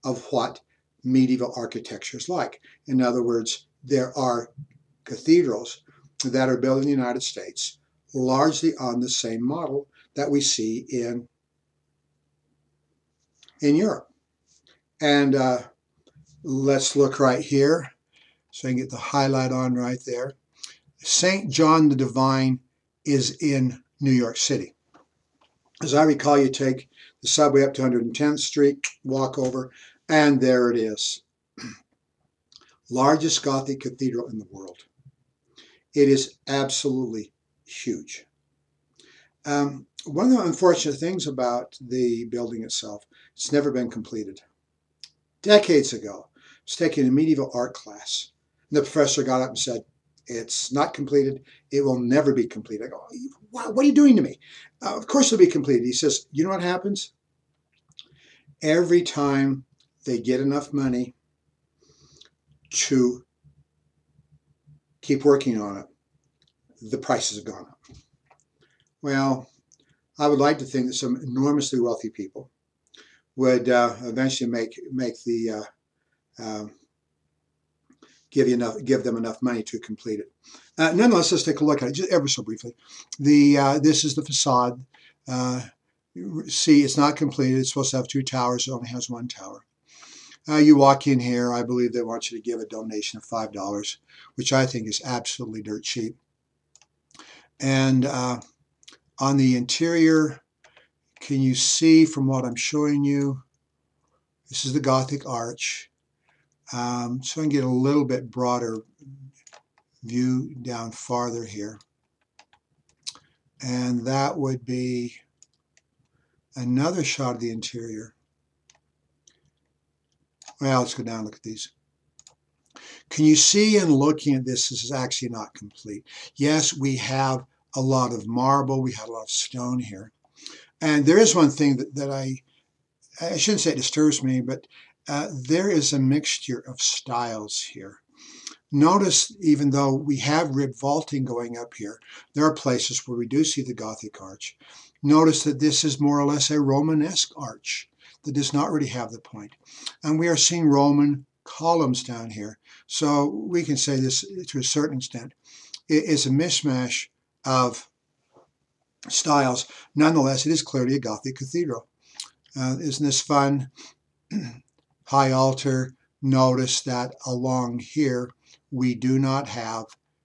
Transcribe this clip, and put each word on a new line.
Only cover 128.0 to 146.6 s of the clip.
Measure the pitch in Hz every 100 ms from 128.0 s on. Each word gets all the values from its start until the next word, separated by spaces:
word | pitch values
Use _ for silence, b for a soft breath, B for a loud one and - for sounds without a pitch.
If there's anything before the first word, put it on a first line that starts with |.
| 123
of | 117 104
marble, | 120 131 139 131 135
we | 131
have | 107 110
a |
lot | 113
of | 110
stone | - - 127 123 127
here. | 110 95 113 _ _ B B B B -
And | 156 147 143
there | 185
is | 220 175
one | 147
thing | 139 143 127
that, | - 139
that | 139
I, | 135 131 131 _ _ _ _ _ _ _ -
I | 170 170
shouldn't | 202 208
say | 165
it | 143
disturbs | 127 151 151 143
me, | 131 127
but, | 123 135 _ b b b -
uh, | 143 156 139 123
there | 165 196
is | 165 135
a | 143
mixture | 131 147 147 - - 120
of | - 127
styles | - - - 120 120 110 104 -
here. | - - 95 92 _ B B B B B -
Notice, | 143 160 196 196 139 - -
even | 165 143 143
though | 139 139
we | 135 147 135
have | 135 156 160 135
rib | 135 -
vaulting | 139 151 156 143
going | 120 120 120 120
up | 120 -
here, | 104 - B B B
there | 147
are | 156
places | 156 135 123 - 131 -
where | 120
we | 117
do | 139
see | 151 147
the | 123
Gothic | 120 107 110 107 -
arch. | 95 95 - _ B B B B
Notice | 143 156 160 151
that | 151 131
this | 151 147
is | 156 135
more | 143 143
or | 143
less | 147 -
a |
Romanesque | 151